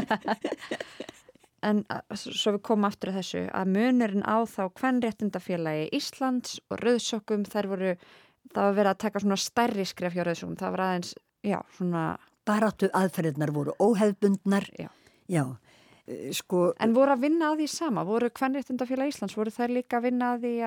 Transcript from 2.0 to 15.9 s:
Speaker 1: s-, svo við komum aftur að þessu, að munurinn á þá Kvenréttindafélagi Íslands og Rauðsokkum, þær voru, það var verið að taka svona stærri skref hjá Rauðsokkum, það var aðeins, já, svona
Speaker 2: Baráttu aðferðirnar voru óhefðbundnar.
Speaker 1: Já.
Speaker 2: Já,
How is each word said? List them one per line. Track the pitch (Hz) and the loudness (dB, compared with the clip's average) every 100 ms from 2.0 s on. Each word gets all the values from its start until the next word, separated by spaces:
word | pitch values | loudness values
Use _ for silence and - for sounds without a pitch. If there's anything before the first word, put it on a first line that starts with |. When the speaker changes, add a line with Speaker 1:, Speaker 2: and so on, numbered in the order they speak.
| - | -8
Speaker 1:
s-, | 202 - | -10 -8
svo | - 220 | -2 0
við | 202 | 0
komum | - 214 202 | 2 2 2
aftur | 202 190 | -2 -6
að | 190 | -6
þessu, | 180 175 185 | -4 -4 -4
að | - 190 | -2 0
munurinn | 190 247 254 220 196 | 2 4 4 2 0
á | - 220 226 | 0 0 0
þá | - 190 | -4 -6
Kvenréttindafélagi | - 262 247 233 214 208 180 - 175 160 156 156 | -2 0 2 0 -2 -4 -4 -4 -2 -2 -2 -2
Íslands | 285 - - 262 247 - - - | -4 -6 -4 -2 -2 -4 -10 -8
og | 190 | -2
Rauðsokkum, | 233 240 - 220 - 208 196 | 2 2 0 -4 -2 -2 -2
þær | 208 202 | -2 -2
voru, | 190 190 175 - - _ _ - | -2 -2 -2 -8 -20 _ _ -8
það | 202 202 | 0 2
var | 202 | 4
verið | 196 | 4
að | 190 | 2
taka | 214 202 | -2 0
svona | 202 190 | 0 0
stærri | - - 240 202 185 | 0 2 2 0 -4
skref | - 180 | -4 -4
hjá | 175 175 | -2 -2
Rauðsokkum, | 165 175 165 | -2 -6 -4
það | 190 185 | -2 0
var | 190 | 0
aðeins, | 180 175 - - _ | 0 -4 -10 -20 _
já, | 202 190 - - | -4 -4 -4 -4
svona | 180 170 160 - _ _ - | 0 0 -2 -4 _ _ 0
Speaker 2:
Baráttu | 208 214 - 190 | 2 2 2 0
aðferðirnar | 185 190 - 160 143 147 | 2 2 2 0 0 0
voru | 147 143 - | 0 -2 2
óhefðbundnar. | 202 202 214 196 202 190 196 196 190 - | 4 6 4 4 2 2 2 2 0 -8
Speaker 1:
Já. | 160 - _ _ | -14 -16 _ _
Speaker 2:
Já, | - 165 131 123 _ - _ | -2 0 0 -4 _ -20 _